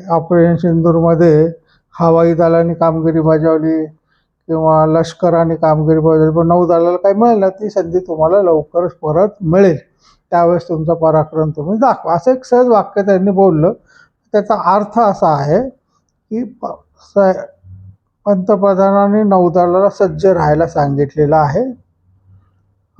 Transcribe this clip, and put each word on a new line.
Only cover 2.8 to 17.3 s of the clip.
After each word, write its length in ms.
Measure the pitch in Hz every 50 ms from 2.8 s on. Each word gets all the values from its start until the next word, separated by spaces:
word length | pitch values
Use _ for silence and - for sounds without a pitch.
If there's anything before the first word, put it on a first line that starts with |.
| 165 165 156 160 156 165 156 160
बजावली 640 | 156 160 160 156 156 165 160 160 156 160 160 160 156 156 156 _ _ _ _ _ _ _ _ _ _
किंवा 400 | - 165 160 160 160 156 156 156
लष्कराने 720 | 156 160 165 165 165 - _ - 175 170 170 170 165 165
कामगिरी 420 | 156 165 156 156 156 156 156 160 160
बजावली, 380 | 156 165 160 156 156 160 156
पण 100 | 170 165
नौदलाला 500 | 165 170 180 180 165 175 170 170 175 180
काही 180 | 175 - 196 196
मिळालं 260 | 208 233 240 233 208
नाही. 120 | 190 190
ती 180 | 185 196 208 208
संधी 280 | - 196 170 165 165 185
तुम्हाला 440 | 185 - 165 156 156 160 185 208
लवकरच 500 | 196 175 165 151 147 - - 175 175 170
परत 360 | - _ - 151 151 170 202 208 208 _
मिळेल, 380 | 190 156 170 190 196 185 156 135 - _ _ _ _ _ _ _ _ _
त्यावेळेस 380 | 180 170 170 170 175 170 - -
तुमचा 260 | 170 156 156 160 165
पराक्रम 560 | 165 160 160 156 156 151 156 - 160 156 156
तुम्ही 280 | 151 151 143 165 208 220
दाखवा, 360 | 262 247 202 - - 160 170
असं 180 | 165 - 254
एक 120 | 262 254 262
सहज 220 | - 240 240 254
वाक्य 360 | 247 233 202 180 - - 202
त्यांनी 280 | 196 202 196 185 190 208
बोललं. 420 | 190 190 196 185 165 151 151 185 240 - _ _ _ _ _ _ _ _ _ _
त्याचा 420 | - 208 208 208 220 196 165 175 190
अर्थ 240 | 208 208 208 - 233
असा 380 | 233 202 185 - 202 165 151
आहे 320 | 139 139 147 156 202 254 269 - _ _ _ _ _ _ _ _ _ _ _
की 140 | 214 226 247
प-, 220 | 208 - _ - - - - _ _ _ _ - _ _
स-, 220 | 202 196 185